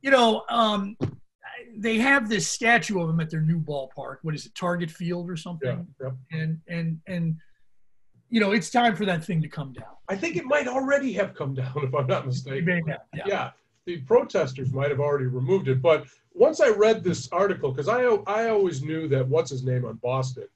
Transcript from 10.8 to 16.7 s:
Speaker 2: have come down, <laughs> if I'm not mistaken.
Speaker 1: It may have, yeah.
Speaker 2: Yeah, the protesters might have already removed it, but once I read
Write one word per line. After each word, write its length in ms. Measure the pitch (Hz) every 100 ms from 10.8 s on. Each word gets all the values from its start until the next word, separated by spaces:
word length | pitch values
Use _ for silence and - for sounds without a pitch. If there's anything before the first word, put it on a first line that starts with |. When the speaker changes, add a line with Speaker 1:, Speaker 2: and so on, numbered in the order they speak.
| 269 277 269
Speaker 2:
have 220 | 190 190 -
come 180 | 139
down, 200 | 135 127 147
<laughs> 80 |
if 100 | 135
I'm 140 | 143 131
not 180 | 139 135
mistaken. 340 | 123 139 135
Speaker 1:
It 60 | 170 175 160
may 60 |
have, 80 | 127 -
yeah. 100 | 151 196
Speaker 2:
Yeah, 240 | 196 135 _ _ _ -
the 80 | 170
protesters 720 | 127 233 - 190 143 - 123
might 200 | 131 143
have 80 | 135
already 260 | 147 143 127
removed 420 | 123 135 190 135
it, 140 | 127
but 240 | 170 151 - _ _
once 260 | - 262 311
I 80 |
read 340 | 285